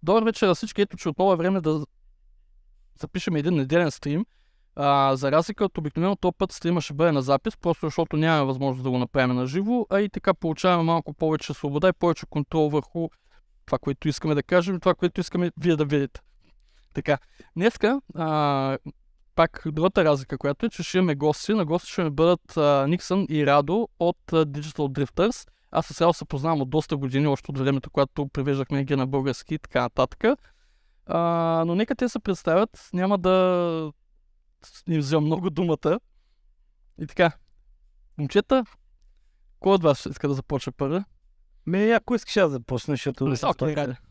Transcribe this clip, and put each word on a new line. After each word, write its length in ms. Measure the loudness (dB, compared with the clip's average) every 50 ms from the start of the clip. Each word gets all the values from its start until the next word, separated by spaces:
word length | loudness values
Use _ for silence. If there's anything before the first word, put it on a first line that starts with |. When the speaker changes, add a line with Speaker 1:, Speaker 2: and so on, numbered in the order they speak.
| 2
Speaker 1:
добър 200 | 2 2 4 4
вечер 240 | 2 0 2 2 2
на 80 | 2
всички. 260 | 2 -2 -10 -2 -2
Ето, 160 | -2 -2 -2 -8
че 120 | -6 -6
отново 240 | -2 0 2 2 4
е 20 |
време 260 | 2 2 0 0 0
да 240 | 0 0 -2 -2 -4 -10 _ _ _ _ _ _ _ _ _ _ _ _ _ _ _ _ _ _ _ _ _ _
запишем 340 | -14 -8 _ -6 -4 -2 -2
един 200 | 0 0 0 0
неделен 360 | 0 0 2 2 2 2 2
стрим. 340 | -2 -4 -6 -4 -2 -2 -4 _ _ _ _ _ _ _ _ _ _
А, 400 | -2 0 2 2 4 4 2 2
за 160 | 0 0 2
разлика 340 | 2 2 2 0 -2 -2 -2
от 120 | -2 _ -4
обикновено, 380 | -8 -6 -4 -2 0 0 0
този 180 | 0 0 -2 0 _
път 140 | -4 -4
стрима 300 | -4 -6 -2 -2 -2 0
ще 120 | -2 -4 -2
бъде 180 | 2 2 2
на 100 | 4 2
запис, 360 | 2 2 0 0 _ -4 -8 -4
просто 280 | -2 -2 -2 0 -2
защото 320 | -6 -2 -2 -2 0 0 0
нямаме 280 | 2 2 4 2 2
възможност 380 | 0 -2 -2 -2 -4 -4 -2 -4
да 60 | -2
го 80 | -2 -2
направим 380 | -2 -2 _ 0 2 2 2
на 120 | 0 -2 -2
живо, 380 | -2 -4 -2 0 0 -2 -2 0
а 120 | 0 0
и 80 | 0 0
така 240 | _ -4 0 0 0
получаваме 500 | 0 0 -4 -4 0 2 2 2 2 2
малко 300 | 2 0 0 -2 -6 -8
повече 400 | _ -2 -2 -2 -2 -4 -8 -12
свобода 360 | -6 -6 -4 -4 2 2 2
и 40 | 2
повече 320 | _ 0 0 0 -2 -6 -8
контрол 400 | -6 -6 -6 _ 0 0 0 2
върху 400 | 0 -2 -4 -4 _ -8 -8 -8 _ _ _ _ _ -20 _ _ _ _ _
това, 120 | -4 -4 -4
което 300 | -2 -4 -6 -4 -2 -4
искаме 280 | -4 -2 -2 -2 0
да 80 | 0 0
кажем 320 | 2 2 2 2 2 -4
и 40 | -2
това, 160 | 0 0 0
което 260 | 2 0 -2 -2 -2
искаме 300 | -6 -4 -2 -2 -2 -2 -4 -2
вие 140 | 0 0 2
да 100 | 2 0
видите. 360 | 0 0 -2 -2 -4 _ -16 _ _ _ _ _ _ _ _ _ _ _ _ _ _ _
Така, 240 | -8 -2 -2 -2 -2 _ _ _ _ -20 -14 _
днеска, 460 | 0 0 0 0 2 0 0 0 0 -4 _ -8
а, 640 | -6 -4 -2 0 0 0 0 0 0 0 -2 -4 -6 _ -14 -20 _ _ _ _ _ _ _ _
пак 280 | 0 0 0 0 -8 -10
другата 380 | -6 -4 0 0 2 2 4 4
разлика, 340 | 4 2 2 0 -8 -10 -4
която 280 | -4 -4 -4 _ -4
е, 40 | -6
че 140 | -4 -4 -10
ще 140 | -2 0 2
имаме 180 | 2 2 0
гости. 380 | 0 0 0 0 0 0 -2 0
На 120 | 0 0
гости 260 | 0 -2 -4 -4 -4
ще 120 | -4 -2 -2
ми 60 | -2
бъдат, 480 | 2 2 4 4 4 2 _ _ -2 2
а, 300 | 2 4 4 4 2 2
Никсън 400 | 0 -2 -2 -2 -2 -2 0 0
и 160 | 0 0 2
Радо 440 | 4 4 4 4 2 0 -2 -2 -4 _ _
от, 180 | -2 -2 -2 _ _ -2
а, 140 | 2 2 2
Digital 600 | 2 0 -10 -10 -10 -6 -4 -4 -4 -2 -4 -6
Drifters. 420 | -4 _ 0 0 0 0 -4 -12 _ _ _ _ _
Аз 160 | -4 -4 -4 -4
с 140 | -2 2
Радо 120 | 2 2 2
се 120 | 2 -4
познавам 360 | -8 -8 -4 -2 -2 0 0
от 80 | -2 -2
доста 280 | -2 -2 -2 -2 -4 -4
години, 300 | -4 -2 0 0 0 0
още 240 | 0 -2 -4 -10
от 60 | -6 -4
времето, 320 | 0 0 0 -2 -4 -4
когато 380 | -2 -2 -2 -2 _ -8 -8 -6
превеждахме 520 | _ -6 -2 -2 -2 -2 -2 -4 -4 -4
игри 160 | -2 -2 -2
на 120 | -2 -2 -2
български 480 | -2 -2 -2 -2 -6 -6 -8 _ -10
и 40 | -10
така 220 | -10 -4 -2 -2
нататък. 580 | -2 -2 _ 0 -2 -2 -2 -2 0 0 0 0 _ -20 _ _ _ _ _ _ _ _ _ _ _
А, 580 | -4 -2 0 0 0 0 0 0 0 0 0 0 0
но 80 | 0
нека 200 | -2 0 -2 -2
те 140 | -2 -2 -4
се 100 | -4 -4
представят, 720 | -4 -4 -6 -4 0 2 2 2 2 0 _ -20 -20 -8 -4
няма 240 | -2 0 0 0 0
да 720 | 2 4 4 4 4 4 2 0 0 -2 -2 -4 -6 -8 -10 _ _ _ _ _ _ _ _ _ _ _ _ _ _ -20 _ -18 _ -2
им 120 | 0 0
взема 220 | 0 2 2 2
много 280 | 2 2 0 0 -2 -4
думата. 500 | -2 -2 0 0 0 0 0 0 0 0 _ _ _ _ _ _ _ _ _ _ _ _ _ _ _ _ _ _ _ -14
И 60 | -14 -14
така, 240 | 0 2 2 2 2 -2 _ _ _ _ _ _ -20 _ _ _ _ _ _ _ _ -8
момчета, 480 | -8 0 0 0 2 _ 2 2 2 -2 -8 _ _ _ _ _ _ _ _ _ _ _ _ _ _ _ _ _
кой 140 | 2 4 4
от 100 | 4 6
вас 220 | 4 2 2 -2
иска 220 | -10 -10 -4 -4 -2
да 60 | -2
започне 380 | -2 -4 _ -6 -6 -6 -6
първи? 280 | -8 _ -4 -2 -2 -4 -4 _ _ _ _ _ _ _ _ _ _ _ _
Speaker 2:
Ме, 240 | -4 0 2 2 4
ако 260 | 4 2 2 0 -4
искаш, 220 | -4 -4 -2 2 2
аз 140 | 2 4
започна, 420 | 2 -2 -6 -4 -6 -6 -2 -2 -4
защото 320 | -2 -2 -6 -4 -2 -2
Speaker 1:
Добре, 140 | -2 -2 0 0 -2
окей, 260 | -2 0 -2 -2 -2
хайде. 200 | -2 -4 -4 -6 -10 -14 _